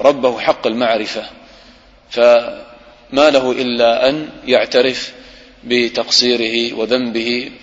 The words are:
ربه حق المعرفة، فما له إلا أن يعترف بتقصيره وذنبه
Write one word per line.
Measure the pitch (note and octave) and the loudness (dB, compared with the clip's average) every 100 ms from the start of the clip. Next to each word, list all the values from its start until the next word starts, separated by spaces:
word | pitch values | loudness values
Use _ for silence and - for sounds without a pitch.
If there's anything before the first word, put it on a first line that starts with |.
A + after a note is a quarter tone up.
ربه | C#3 C#3+ B2+ A2+ | 0 2 0 0
حق | - D3+ B2 | -2 -2 -2
المعرفة، | A2+ A#2+ A2+ G#2+ A2+ G#2+ - - - - - _ _ - | -2 0 0 -4 -10 -12 -18 -20 -20 -20 -20 _ _ -8
فما | A#2+ A#2+ A#2 A#2 - - - - - - C3 D3+ | 2 4 4 2 -12 -18 -20 -20 -20 -6 2 4
له | C#3 B2+ | 4 0
إلا | B2+ B2+ A#2+ A#2 A#2 C3 | -2 -2 2 2 4 0
أن | D3+ D#3 - B2+ | 0 -8 -12 0
يعترف | B2 A2+ B2+ B2+ B2 - - - - - - | 0 2 2 0 -2 -10 -16 -20 -20 -20 -16
بتقصيره | A#2+ B2 A#2 B2+ A2+ - B2 A#2+ A2 A#2 A#2 | -4 -2 0 -4 -2 0 0 0 0 -2 -4
وذنبه | A2+ A2 B2+ B2 A2+ A#2 A#2+ C3+ - | -4 -2 -2 -2 -4 -4 -4 -6 -14